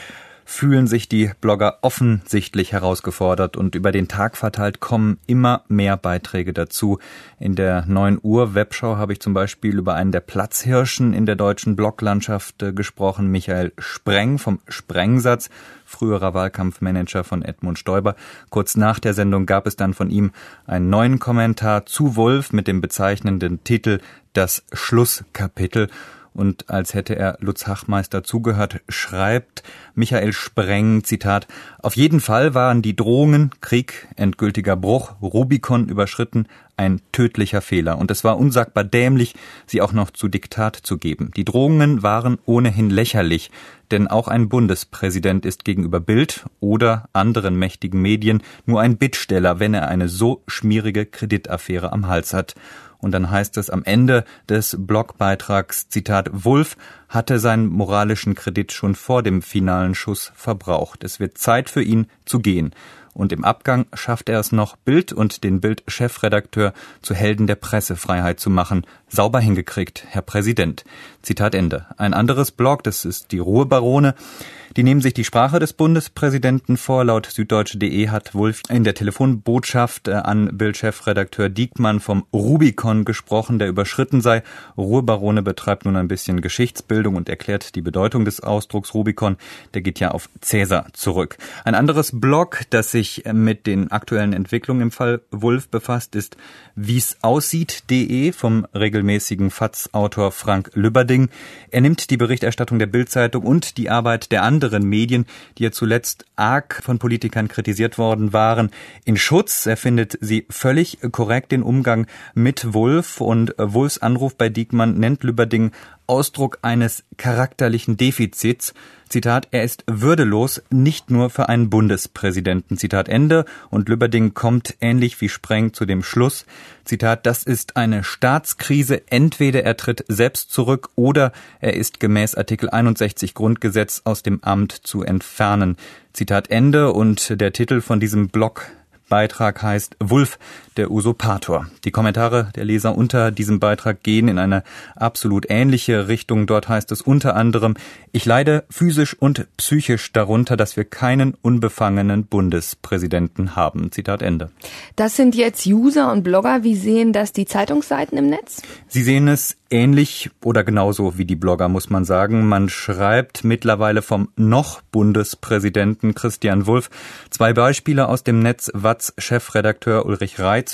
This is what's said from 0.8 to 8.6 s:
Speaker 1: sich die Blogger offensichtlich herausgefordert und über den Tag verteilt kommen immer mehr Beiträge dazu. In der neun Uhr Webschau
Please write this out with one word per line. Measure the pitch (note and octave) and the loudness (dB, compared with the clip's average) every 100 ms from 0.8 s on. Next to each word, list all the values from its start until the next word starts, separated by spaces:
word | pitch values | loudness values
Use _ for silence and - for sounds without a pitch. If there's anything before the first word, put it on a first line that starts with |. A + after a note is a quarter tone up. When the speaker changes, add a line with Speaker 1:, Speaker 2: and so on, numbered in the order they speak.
| B2+ | 4
Speaker 1:
sich | A2+ G2 | 0 0
die | A2 G#2+ G2 | 0 0 -2
Blogger | A2 G#2 G#2 - | 0 2 0 0
offensichtlich | B2+ - B2 G#2+ - G#2 - G2 F#2 | -2 2 2 2 0 -4 -2 -4 -2
herausgefordert | G2+ F#2 F#2 - - F#2 F2+ F#2 - | -2 -2 -2 -4 -2 0 0 -2 -2
und | F#2+ F2 | -4 -2
über | G2 | 0
den | F#2+ F#2 | 0 -2
Tag | G2 G#2+ - | -2 -4 -2
verteilt | A2 G#2 G2+ G2 | -6 -2 -4 -4
kommen | - A#2 G#2+ G2+ - | -4 0 0 0 0
immer | B2 B2 B2 - | 2 2 0 0
mehr | G#2 G2 G2 | 0 2 0
Beiträge | F2+ F2 - F#2+ F2+ | -2 -4 -4 -6 -4
dazu. | F2 E2 - G#2 G2+ - - - - | -4 -6 -2 -2 -2 -6 -20 -20 -10
In | G2 F#2+ | -4 -2
der | F#2+ F2+ E2+ | 0 0 0
neun | G2 G2+ G2 | 2 2 2
Uhr | A2 A2+ A#2+ | 2 2 2
Webschau | G2 | 0